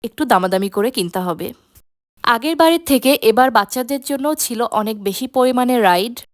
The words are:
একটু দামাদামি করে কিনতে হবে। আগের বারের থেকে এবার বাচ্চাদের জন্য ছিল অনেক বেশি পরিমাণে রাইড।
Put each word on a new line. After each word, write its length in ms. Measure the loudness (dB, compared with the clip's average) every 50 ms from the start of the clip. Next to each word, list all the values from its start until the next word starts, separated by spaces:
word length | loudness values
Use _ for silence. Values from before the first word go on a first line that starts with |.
| -12
একটু 180 | -12 _ -6 2 2
দামাদামি 400 | 4 4 4 2 0 -2 -2 -2 -4
করে 120 | -2 -4 -2 -2
কিনতে 240 | -4 -6 -4 -4 -6 -4
হবে। 220 | -4 -6 -6 -8 -12 -12 _ _ _ _ -20 _ _ _ _ _ _ _ _ -2
আগের 300 | -2 0 0 0 -4 2 4
বারের 220 | 4 4 4 2 0 0
থেকে 200 | 0 2 4 2 0 4 2 2
এবার 180 | 4 4 2 4 4 0
বাচ্চাদের 440 | 0 0 -4 -8 -6 -4 -6 -8 -6 -6
জন্য 180 | -6 -4 -2 -4 -2 -4 -4
ছিল 160 | -6 -2 -4 -4 -2 -2 -2
অনেক 160 | -2 -2 -6 -6 -6 -6
বেশি 180 | -6 -6 -10 -4 0
পরিমাণে 400 | 2 2 2 2 0 0 2 2 2 4 4
রাইড। 280 | 4 2 0 -4 -8 -14 -20 _